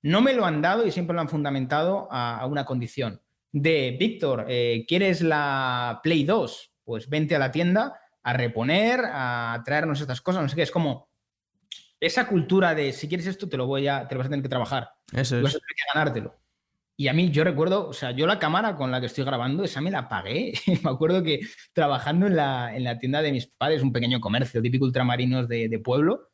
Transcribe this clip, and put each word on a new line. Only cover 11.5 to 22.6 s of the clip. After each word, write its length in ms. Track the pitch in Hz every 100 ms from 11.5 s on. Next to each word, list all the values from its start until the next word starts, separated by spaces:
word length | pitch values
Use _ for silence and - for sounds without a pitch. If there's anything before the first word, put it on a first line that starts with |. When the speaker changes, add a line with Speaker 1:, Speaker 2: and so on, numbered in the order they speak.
| _ _ - _ _
Speaker 1:
esa 280 | 170 247 240
cultura 480 | 190 139 190 180 156
de, 180 | 143
"Si 140 | - 147
quieres 200 | 175 175
esto, 220 | 190 196
te 80 | 135
lo 100 | 127
voy 200 | 139 139
a, 200 | 139 127
te 80 | 131
lo 40 |
vas 80 | 131
a 20 |
tener 140 | 143
que 60 | 135
trabajar. 400 | 127 117 135 - _ -
Speaker 2:
Eso 260 | - 127 123
Speaker 1:
Vas 140 | 139
Speaker 2:
es. 20 | 151
Speaker 1:
a 40 |
tener 160 | - -
que 180 | 127
ganártelo". 420 | 143 147 120 107 - _ _ _ _ _ -
Y 100 | 139
a 40 |
mí, 160 | 156 180
yo 140 | 147
recuerdo, 440 | 175 143 165 196 160
o 40 |
sea, 180 | 135 131
yo 140 | 123 160
la 140 | 208
cámara 360 | 156 175 226 165
con 140 | 131
la 80 | 127
que 60 | 123
estoy 180 | -
grabando, 400 | 135 131 127 151
esa 180 | 196 135
me 100 | 160
la 180 | 180 123
pagué. 440 | 101 95 139 240 226 -
<laughs> 180 | 170
Me 60 | 151
acuerdo 320 | 127 156 185
que 180 | 165 143 - - -
trabajando 520 | - 147 131 127 165 196
en 80 | 170
la, 400 | 143 131